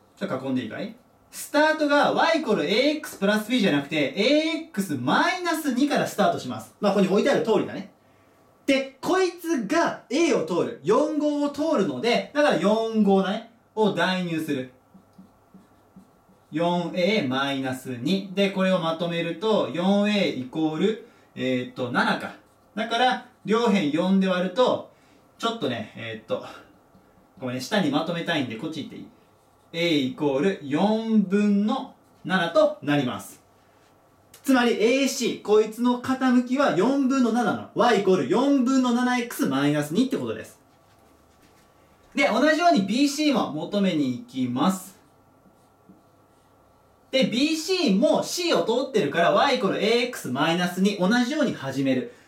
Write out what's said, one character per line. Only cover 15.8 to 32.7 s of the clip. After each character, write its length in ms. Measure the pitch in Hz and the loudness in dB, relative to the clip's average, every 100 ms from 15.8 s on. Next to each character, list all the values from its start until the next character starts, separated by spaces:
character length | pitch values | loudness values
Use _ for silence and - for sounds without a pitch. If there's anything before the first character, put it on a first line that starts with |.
| _ 190 - _ _ _ _ | _ -20 -20 _ _ _ _
四 400 | 151 170 175 170 | -2 0 0 -2
エ 280 | 185 180 214 | 0 0 0
ー 40 | 135 | 0
マ 220 | 127 139 | -2 -2
イ 120 | 135 | -4
ナ 120 | 131 | -6
ス 220 | 131 131 120 | -8 -10 -6
二。 320 | 135 190 196 | -2 -2 -2
で、 180 | 196 196 | 0 0
こ 120 | 190 | 0
れ 100 | 185 | 0
を 60 | 185 | 0
ま 160 | 160 | 0
と 140 | 160 170 | -2 -4
め 160 | 170 | -4
る 160 | 170 160 | -4 -4
と、 300 | 220 196 127 | 0 0 0
四 360 | 160 185 202 208 | -2 2 2 2
エ 40 | 208 165 127 | 0 -2 -4
ー 60 | |
イ 20 | |
コ 300 | 127 156 156 | -8 -4 -2
ー 20 | 156 | 0
ル、 320 | 202 226 - _ _ | -2 -2 -12 _ _
え 320 | 127 127 127 123 | -8 -4 -4 -6
ー 20 | |
っ 20 | |
と、 180 | - 123 | -8 -4
七 280 | 175 - - | -2 -2 -2
か。 140 | 98 - _ _ _ 202 | -6 -14 _ _ _ -8
だ 100 | 226 | -4
か 120 | 233 | 0
ら、 280 | 254 240 - _ | 2 0 -8 _
両 180 | 185 226 | -2 2
辺 300 | 233 196 147 | 4 2 2
四 280 | 151 185 190 | 0 2 2
で 80 | 190 | 2
割 220 | 180 185 | 0 0
る 40 | |
と、 380 | 254 240 - - _ _ _ _ _ | 2 2 0 -6 _ _ _ _ _
ち 80 | 226 | -6
ょ 80 | |
っ 40 | 220 | -4
と 100 | 135 | -6
ね、 240 | 117 104 117 | -6 -10 -14
え 220 | 113 110 | -14 -14
ー 20 | |
っ 20 | - | -8
と、 200 | 127 - - - _ _ _ _ _ _ - | -8 -8 -18 -20 _ _ _ _ _ _ -12
ご 80 | 127 | -8
め 60 | |
ん 20 | 127 | -8
ね、 40 | |
下 200 | - 311 | -2 0
に 100 | 147 | 0
ま 140 | 131 | 0
と 100 | - | -2
め 80 | 165 | -4
た 140 | 160 151 | -4 -4
い 80 | |
ん 40 | 117 | -4
で、 60 | |
こ 140 | 113 156 | -6 -8
っ 20 | |
ち 140 | - | -10
行 20 | 107 | -12
っ 40 | |
て 60 | - | -14
い 20 | |
い？ 80 | - - _ _ _ _ _ | -18 -20 _ _ _ _ _
A 240 | 165 170 147 | -4 0 2
イ 180 | 127 | 0
コ 220 | 127 147 135 | -2 0 2
ー 20 | |
ル 200 | 190 190 | 0 -2
四 600 | 131 151 202 220 226 220 | -4 0 2 2 2 2
分 440 | 175 202 208 202 214 | 2 2 2 2 0
の 280 | 269 - - _ _ | -2 -6 -18 _ _
七 260 | 156 185 170 | -4 -2 0
と 280 | 311 294 | 2 2